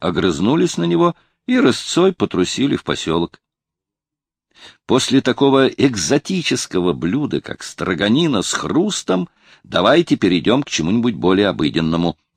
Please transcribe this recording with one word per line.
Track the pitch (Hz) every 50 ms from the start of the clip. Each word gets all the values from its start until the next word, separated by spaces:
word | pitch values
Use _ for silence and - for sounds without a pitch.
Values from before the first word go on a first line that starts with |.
огрызнулись | - 92 85 95 95 90 76 73 95 117 151 170 185 170 -
на | 170 170
него | 170 170 165 170 170 - _ _ _ _ _ _
и | 240 254 254
рысцой | - 131 113 - - - - 165 185 190
потрусили | 175 - 104 - - 87 90 - - - 135 143 -
в | - -
поселок. | 73 71 - - 82 78 85 85 - - - _ _ _ _ _ _ _ _ _ _ _ _ _ _ _ _ _ _ _ _ _ _ _ _ - - - _ _
"После | - 110 135 - - 127 135
такого | - 127 117 - 139 139 135 135 135
экзотического | - - - 127 143 117 95 - - 139 147 - - 190 180 - - 131 120 - - - 90 87 87
блюда, | 73 62 82 87 110 147 147 - 76 67
как | - - 69 -
строганина | - - - - 80 92 90 73 101 104 117 156 170 156 123 92
с | - -
хрустом, | - - - 80 - 156 208 208 - - - - 185 185 175 - _ _ _ _ - _ _
давайте | - - 87 90 117 147 170 170 - 139
перейдем | - 104 90 90 80 62 95 120 143
к | 143 -
чему-нибудь | - - 78 85 113 120 113 123 92
более | 62 - 90 92 98 104 95
обыденному. | 85 80 80 73 80 82 80 80 82 82 87 85 - _ _ _ _